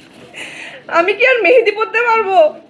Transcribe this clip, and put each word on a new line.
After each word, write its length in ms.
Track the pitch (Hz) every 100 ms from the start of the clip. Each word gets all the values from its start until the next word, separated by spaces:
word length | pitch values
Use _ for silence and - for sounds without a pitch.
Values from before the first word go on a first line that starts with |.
| - - - - - - - - -
আমি 260 | 330 359
কি 140 | 403 523
আর 140 | 494
মেহেদি 280 | 349 508 403
পরতে 280 | 415 440 440
পারবো?" 520 | 480 453 392 370 311 -